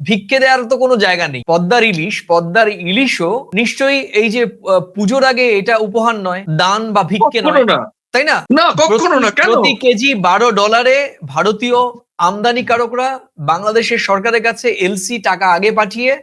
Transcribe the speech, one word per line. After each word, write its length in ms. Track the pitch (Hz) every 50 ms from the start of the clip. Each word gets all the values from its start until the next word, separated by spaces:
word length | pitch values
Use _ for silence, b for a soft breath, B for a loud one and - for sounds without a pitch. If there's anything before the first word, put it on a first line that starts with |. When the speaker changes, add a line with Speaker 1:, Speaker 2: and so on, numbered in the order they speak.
| 147
Speaker 1:
ভিক্ষে 360 | 143 226 202 196 - 269 269
দেওয়ার 260 | 262 262 262 262 247
তো 120 | 226 262
কোনো 200 | 240 254 254 254
জায়গা 320 | 226 202 190 180 175 175 156
নেই। 140 | 139 127 117
পদ্মার 380 | - 165 175 175 175 240 240 226
ইলিশ, 400 | 226 196 160 156 202 208 - - -
পদ্মার 400 | 170 170 175 165 170 220 226 214
ইলিশও 840 | 208 180 180 170 185 226 277 247 - - 180 165 202 254 - - -
নিশ্চয়ই 460 | 190 240 226 - - 277 269 277 277
এই 300 | 262 - - 214 220 226
যে, 120 | 202 247 240
আহ, 380 | - - - - - 190 185
পুজোর 440 | - - - 202 208 190 247 269 262
আগে 340 | 262 262 240 254 240 220 196
এটা 180 | 190 233 233
উপহার 400 | 220 220 208 190 233 220 233 233
নয়, 280 | 214 196 185 180 185 196 185 156 156
দান 340 | 180 185 196 214 226 226 214
বা 100 | 202 -
ভিক্ষে 380 | 156 190 214 - 294 285 233
Speaker 2:
কখনো 100 | 208 302
Speaker 1:
নয়, 140 | 294 285 254
Speaker 2:
না। 260 | 220 170 123 113 - - _ _ _ -
Speaker 1:
তাই 120 | 247 285
না? 220 | 311 285 185 156 - 254
Speaker 2:
না, 200 | 302 339 339 240 - 302
কখনো 160 | 320 311 -
Speaker 1:
প্রতি, 260 | 330 359 330 269 240
Speaker 2:
না, 60 | 214
কেন? 140 | 202 - 320
Speaker 1:
প্রতি 300 | 370 - 277 226 285 262
কেজি 400 | 196 - 254 247 202 240 277 277
বারো 360 | 208 180 180 180 202 233 247
ডলারে 640 | 220 196 202 214 220 233 247 247 262 277 285 269 - - -
ভারতীয় 500 | 135 131 147 175 202 220 214 240 247 240 240 247 247 240 240 _ _ _ -
আমদানিকারকরা 1000 | 170 175 190 208 214 240 240 240 233 - 233 233 240 233 240 240 254 262 269 262 - _ _ -
বাংলাদেশের 600 | 147 143 160 175 202 214 220 226 226 - 240 226
সরকারের 440 | - - 196 196 190 233 226 233 214
কাছে 260 | 233 226 226 - 247
এলসি 500 | 220 - 196 180 208 185 185 - 240 233
টাকা 280 | 190 214 185 175 190
আগে 240 | 185 180 175 190 214
পাঠিয়ে 500 | 214 196 214 202 208 226 247 254 269 302